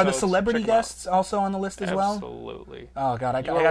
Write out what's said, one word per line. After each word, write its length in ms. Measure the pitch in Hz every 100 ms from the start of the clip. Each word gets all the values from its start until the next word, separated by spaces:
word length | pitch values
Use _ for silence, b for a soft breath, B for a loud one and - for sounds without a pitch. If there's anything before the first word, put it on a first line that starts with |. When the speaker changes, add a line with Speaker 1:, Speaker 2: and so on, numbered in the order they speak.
Speaker 1:
episodes. 180 | 190 180
Speaker 2:
celebrity 400 | 196 180 208 233
Speaker 1:
Check 80 | 214
'em 60 |
out. 40 | 226
Speaker 2:
guests 280 | 226 - -
also 320 | 185 190 208
on 140 | 196
the 60 | 196
list 220 | 196 -
as 100 | 190
well? 220 | 190 196 208
Speaker 1:
Absolutely. 760 | 156 117 117 113 - 123 120
Speaker 2:
Oh, 220 | 139 135 120
God, 180 | 127
I, 40 | 131
I 20 |
Speaker 1:
You 100 | 160
are 20 |
Speaker 2:
gotta 100 | 165
Speaker 1:
one 20 | 160